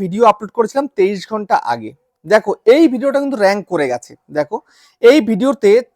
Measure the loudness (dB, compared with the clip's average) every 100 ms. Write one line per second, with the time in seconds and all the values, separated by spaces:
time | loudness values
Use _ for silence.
0 | -4 0 2 0 -4 -6 -4 -4 -6 -2
1 | -2 -2 -8 -10 -4 -4 -4 -8 -10 -18
2 | _ _ 0 0 0 -4 2 4 4 0
3 | -4 -4 -4 -2 0 -2 -4 -4 -4 -6
4 | -10 -20 _ -8 -6 -8 -12 _ _ _
5 | 4 4 2 -2 -2 0 2 2 0